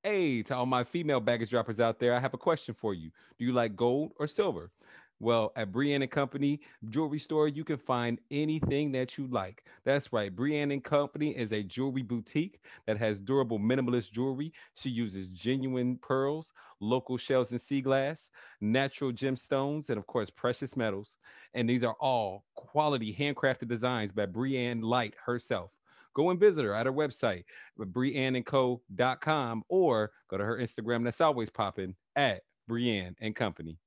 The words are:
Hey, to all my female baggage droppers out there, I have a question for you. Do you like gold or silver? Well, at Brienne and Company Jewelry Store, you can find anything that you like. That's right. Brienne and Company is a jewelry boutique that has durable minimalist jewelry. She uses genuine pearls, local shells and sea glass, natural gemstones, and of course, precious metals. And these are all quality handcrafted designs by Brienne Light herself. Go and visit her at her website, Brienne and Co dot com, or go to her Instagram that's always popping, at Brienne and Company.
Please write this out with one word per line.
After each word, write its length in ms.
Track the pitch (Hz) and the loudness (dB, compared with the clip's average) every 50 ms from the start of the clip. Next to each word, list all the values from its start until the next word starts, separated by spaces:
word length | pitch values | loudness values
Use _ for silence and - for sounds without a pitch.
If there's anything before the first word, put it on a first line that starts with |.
| - 196 | 0 0
Hey, 300 | 214 196 175 151 127 117 | 2 2 4 2 2 0
to 140 | 104 - 135 | 0 -2 0
all 100 | 123 123 | 0 2
my 180 | 127 131 123 123 | 4 4 2 2
female 360 | - - 175 170 147 139 127 | 2 -2 -2 2 2 2 4
baggage 320 | 107 120 120 113 117 104 | 4 2 2 2 0 2
droppers 280 | 123 117 110 - 110 104 | 2 0 2 0 2 4
out 200 | 120 117 113 - | 4 2 4 2
there, 160 | 123 120 120 | 2 4 4
I 40 | 123 | 4
have 140 | 127 127 - | 2 -2 -4
a 40 | 120 | 0
question 340 | - - 165 151 - - 120 | 2 2 2 2 -2 -10 -10
for 220 | _ - 107 98 | _ -4 -4 -4
you. 160 | 87 80 80 - _ - _ _ | -4 -8 -12 -16 _ -20 _ _
Do 80 | _ 120 | _ -2
you 80 | 123 123 | 0 2
like 220 | 123 117 113 101 | 2 2 2 2
gold 380 | 90 120 120 123 143 147 - - | 2 2 4 4 2 0 -4 -4
or 80 | - 143 | -6 -6
silver? 460 | 151 - - 208 185 120 82 76 90 _ _ _ - - - - _ _ _ | -4 0 0 0 0 0 -4 -10 -14 _ _ _ -20 -20 -20 -20 _ _ _
Well, 320 | 101 113 120 113 107 107 - | 0 2 4 4 2 0 -2
at 160 | - 110 95 | -6 -6 -4
Brienne 300 | 92 120 143 143 143 139 | -2 0 0 2 2 0
and 80 | 139 127 | 0 0
Company 520 | - 147 139 135 - 139 143 143 147 147 - - - _ - 110 | 0 0 -2 0 -2 0 0 0 0 -2 -6 -20 -20 _ -14 -4
Jewelry 300 | 107 147 160 147 147 151 | -2 -2 -2 0 -2 -6
Store, 280 | - - 156 156 151 | -4 -2 2 2 2
you 160 | 151 143 151 160 | 2 0 -4 -4
can 140 | - 151 | -4 -4
find 400 | 131 - - 127 120 120 120 117 117 _ _ | -6 -2 -2 0 0 2 0 -2 -4 _ _
anything 600 | 139 143 151 156 156 160 - - 139 143 151 147 131 | -4 -2 0 0 0 0 0 0 2 0 0 0 0
that 260 | 127 127 127 - - | -2 -4 -4 -6 -8
you 80 | 139 | -6
like. 380 | 131 123 104 95 92 101 - _ - - - _ | -4 -2 -4 -4 -4 -10 -18 _ -20 -20 -6 _
That's 280 | 131 135 143 - - | 0 0 0 0 -2
right. 240 | - 110 104 98 92 | -2 -2 -2 -2 -4
Brienne 360 | 92 127 147 151 147 147 143 | -2 -2 0 0 0 0 0
and 120 | 139 139 - | -2 -4 -2
Company 540 | - 151 143 147 143 _ 147 147 151 - | 2 2 2 2 0 _ -2 -2 -2 -2
is 160 | 131 117 104 110 | -2 -2 -2 -2
a 80 | 107 | -4
jewelry 400 | 104 92 - 123 131 139 127 135 | -4 -4 -4 -4 -2 -2 -2 -4
boutique 580 | 127 101 120 117 110 - - 151 165 202 - _ _ - - - _ | -4 -2 -4 -4 -4 -2 -2 -2 -2 -2 -6 _ _ -20 -20 -8 _
that 100 | - 110 | -2 0
has 220 | 101 117 110 107 98 | 0 2 0 0 -2
durable 400 | 98 107 135 139 135 113 117 104 | -2 0 2 2 2 2 0 0
minimalist 520 | 101 113 127 135 127 117 123 123 110 - | 2 2 2 2 2 2 0 0 -2 -2
jewelry. 400 | 104 113 127 135 131 131 147 165 _ - - - _ | -4 -2 -2 0 -2 -4 -6 -8 _ -16 -20 -20 _
She 160 | - - 135 | -8 -6 -4
uses 380 | 120 113 120 107 92 95 95 | -2 -2 -2 -2 -4 -8 -10
genuine 720 | 92 92 87 - 120 131 135 131 135 127 127 123 123 127 123 | -10 -12 -4 -2 0 0 0 0 -2 -2 0 0 -2 -2 -4
pearls, 520 | - - 135 135 135 139 151 156 160 - _ - - - - _ | -2 0 0 2 2 0 -2 -4 -8 -14 _ -20 -20 -20 -14 _
local 360 | 101 107 123 131 127 - 127 | 0 2 2 2 0 -2 -6
shells 340 | 117 - - 135 127 127 123 | -6 0 2 4 4 4 2
and 100 | 123 120 | -2 -8
sea 200 | - - 143 139 | -4 -2 -2 0
glass, 500 | 127 135 135 135 135 139 160 - - - _ - - - - _ | 2 2 2 2 2 -2 -6 -8 -16 -20 _ -20 -20 -20 -12 _
natural 500 | 104 107 113 131 135 135 - - 143 131 | 0 2 2 4 2 0 -2 -2 -4 -4
gemstones, 800 | 120 110 135 135 131 123 - - 143 135 139 143 147 156 147 - | -2 -2 -2 -2 -2 -4 -2 -2 0 0 0 0 -4 -6 -4 -4
and 100 | 120 104 | -4 -4
of 80 | 98 | -6
course, 240 | - - 123 104 - | -2 -2 -2 -2 -2
precious 440 | _ - - 123 123 - 139 127 - | _ -2 -2 -2 -2 -2 -8 -6 -2
metals. 440 | 131 117 110 98 98 107 - - _ _ - - - - _ - | -2 0 0 -2 -4 -8 -12 -20 _ _ -20 -20 -20 -20 _ -4
And 160 | 123 120 113 | -2 0 2
these 140 | 123 123 120 | 2 2 2
are 120 | 113 113 - | 0 -2 0
all 460 | 143 135 127 117 107 98 95 101 _ _ _ | 0 0 2 2 0 -2 -6 -10 _ _ _
quality 580 | - - - - 147 151 151 143 127 113 107 95 | -18 -18 -2 0 2 2 2 2 0 -2 -4 -4
handcrafted 540 | 92 139 147 139 - - 135 127 - 123 | -2 -2 -2 -2 2 2 0 0 0 -4
designs 440 | 113 120 113 117 127 127 117 107 98 | -6 -4 -2 0 0 0 0 -2 -2
by 140 | 92 107 101 | -2 -2 -2
Brienne 560 | 95 87 110 127 135 135 127 123 120 120 117 | -2 -2 -4 -2 -2 0 -2 -2 -2 -2 -2
Light 320 | 110 113 120 123 117 104 - - - | 0 2 2 2 0 -2 -6 -10 -6
herself. 460 | - 120 120 - - 120 95 87 101 _ _ _ _ _ - - _ _ | -6 -6 -6 -2 -4 -4 -4 -4 -10 _ _ _ _ _ -20 -20 _ _
Go 160 | 139 151 180 | 0 2 2
and 80 | 180 170 | 4 6
visit 260 | 202 208 180 156 127 | 6 6 6 4 0
her 80 | 104 101 | 0 0
at 140 | 110 117 | 0 0
her 40 | 131 | 0
website, 520 | 131 143 151 143 127 - - 117 95 90 87 - - - - - _ | 0 0 -2 -2 -2 -2 0 0 0 -2 -8 -16 -20 -20 -20 -20 _
Brienne 580 | - 110 95 87 127 127 139 120 139 131 131 131 | -10 -10 -6 -2 0 0 0 0 0 0 0 0
and 100 | 127 117 | -2 -2
Co 360 | - - 135 131 127 123 120 _ _ 98 | 0 2 2 2 2 0 -4 _ _ -2
dot 280 | 90 127 127 127 - | 0 0 0 0 0
com, 420 | - 156 156 151 131 117 113 113 - _ | 0 0 0 0 0 -2 -4 -6 -4 _
or 420 | 180 190 180 156 120 110 107 107 _ _ _ | 2 4 4 6 4 4 2 0 _ _ _
go 100 | _ 92 | _ -4
to 60 | 95 101 | -2 0
her 140 | 107 113 | 0 0
Instagram 460 | 123 123 113 - - 107 113 120 117 117 | -2 -4 -6 -6 -6 -2 0 0 0 0
that's 180 | 120 113 - | -2 2 4
always 300 | 165 156 143 123 113 - | 2 4 4 2 -4 -4
popping, 420 | _ - 107 98 - - 95 92 95 _ _ _ _ | _ -2 -2 -2 -2 -6 -8 -8 -8 _ _ _ _
at 260 | 143 143 127 98 92 _ _ _ _ _ | 2 2 2 0 -2 _ _ _ _ _
Brienne 480 | - 117 117 123 120 110 101 92 90 90 _ | -6 -4 0 0 0 0 0 -2 -6 -10 _
and 140 | 110 110 104 | -6 -6 -4
Company. 420 | - 120 101 85 - 80 80 80 - _ | -2 -4 -4 -4 -6 -12 -12 -14 -16 _